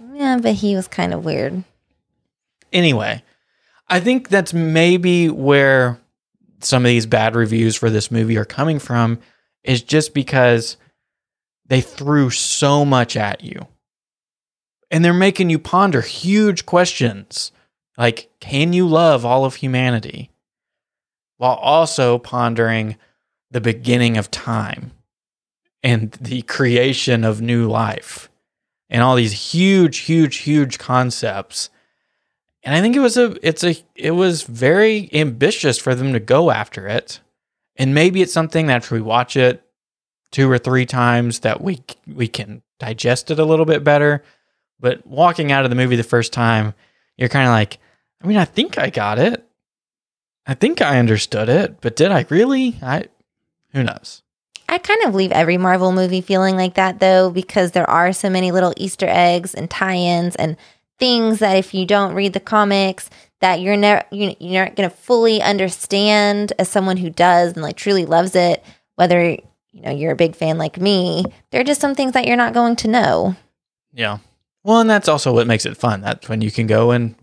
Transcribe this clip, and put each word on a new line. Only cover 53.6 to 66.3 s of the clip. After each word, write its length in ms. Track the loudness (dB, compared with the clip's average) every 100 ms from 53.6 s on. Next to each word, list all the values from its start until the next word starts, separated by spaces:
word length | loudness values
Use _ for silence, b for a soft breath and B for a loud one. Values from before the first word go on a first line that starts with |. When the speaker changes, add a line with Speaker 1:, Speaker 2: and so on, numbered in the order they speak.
| _
Speaker 2:
who 100 | -4
knows? 400 | -4 -6 -16 -20 _ _ _ -20 -10
Speaker 1:
I 80 | -8
kind 260 | -2 0
of 100 | 0
leave 200 | 0 0
every 240 | 2 2 2
Marvel 340 | 2 2 2
movie 300 | 0 0 -2
feeling 340 | -2 0 0 0
like 200 | -2 0
that, 240 | -2 2
though, 300 | 4 4 4
because 420 | 0 -4 -2 0
there 180 | 0 0
are 240 | 2 2
so 160 | 0 -2
many 220 | 0 0
little 220 | 0 0 -2
Easter 300 | -8 -4 0
eggs 440 | 2 2 2 -4
and 160 | -10 -10
tie-ins 640 | -6 -4 -2 0 0 -2 -4
and 180 | -6 -6 b b b -4
things 420 | 0 2 0 0
that 180 | 2 2
if 160 | 0
you 120 | -4 0
don't 300 | 0 0 -2
read 160 | -4
the 80 | -4
comics, 720 | -2 0 2 2 0 -4 -14 b b -4
that 180 | 0 0
you're 160 | 0 2
never, 300 | 2 2 -2
you, 220 | -6 -6 -6
you're 240 | -4 -2
not 120 | -2 -2
gonna 120 | -4
fully 520 | -4 -2 2 2 2
understand 1120 | 0 0 -2 -4 -4 0 2 2 2